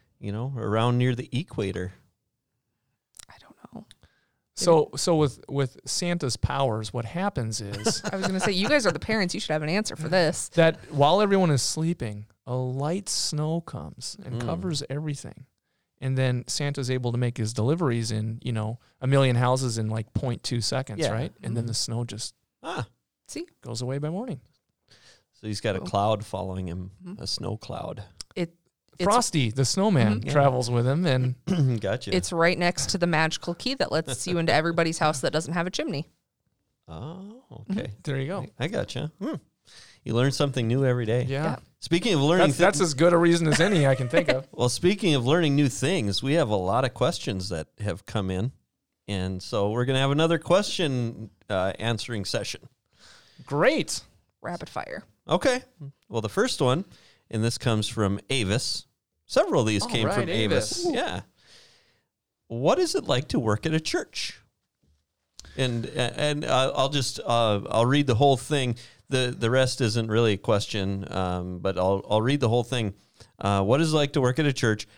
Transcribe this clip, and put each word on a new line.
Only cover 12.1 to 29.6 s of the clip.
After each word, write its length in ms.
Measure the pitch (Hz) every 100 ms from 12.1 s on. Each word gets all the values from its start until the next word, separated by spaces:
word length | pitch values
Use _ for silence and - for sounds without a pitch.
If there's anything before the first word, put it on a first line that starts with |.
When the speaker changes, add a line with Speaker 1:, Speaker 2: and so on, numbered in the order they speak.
| 104 107 _ 123
Speaker 3:
a 80 |
light 560 | 127 127 131 147 196 196
snow 500 | - - 151 156 165
comes 560 | - 73 156 - - -
and 120 | - 120
Speaker 1:
Mm. 60 | 120
Speaker 3:
covers 360 | 170 185 143 -
everything. 560 | 143 156 139 - - - _ _ _ _ -
And 160 | 131 131
then 280 | 131 123 -
Santa's 460 | - 143 139 127
able 180 | 127 123
to 80 | 120
make 180 | 120 120
his 160 | 110
deliveries 600 | 120 120 165 147 117 113
in, 260 | 110 110 117
you 120 | 123
know, 260 | 110 107 120 _ -
a 60 | 131
million 260 | 139 131
houses 440 | 120 123 131 127 113
in, 100 | 110
like, 240 | 110 -
point 300 | - 127 117
two 160 | - 120
seconds, 400 | - 127 135 101
Speaker 1:
Yeah. 100 | 107
Speaker 3:
right? 220 | 110 165 -
And 140 | - 117
then 80 |
Speaker 1:
Mm-hmm. 40 | 117
Speaker 3:
the 60 |
snow 300 | 107 - 117
just 300 | 120 113 - - _ _
Speaker 1:
Ah. 240 | 302 370 - _ _ _ -
Speaker 2:
See? 200 | 302 359 _
Speaker 3:
goes 200 | 117 113
away 160 | 127 139
by 100 | 151
morning. 320 | 185 254 135 - _ _ _ _ _ - _ _
Speaker 1:
So 160 | _ 107
he's 120 | 104
got 140 | 110
a 60 | 95
Speaker 2:
Oh. 40 |
Speaker 1:
cloud 400 | 92 101 107 107
following 440 | - 92 95 92 92
him, 240 | 90 92 98
Speaker 2:
Mm-hmm. 160 | 180 208
Speaker 1:
a 60 | -
snow 300 | - 101 107
cloud. 480 | - - - 107 - - - -
Speaker 2:
It, 180 | 170 _ _ _ _ -
it's 80 |
Speaker 3:
Frosty, 460 | 185 240 233 156 113
the 140 | 131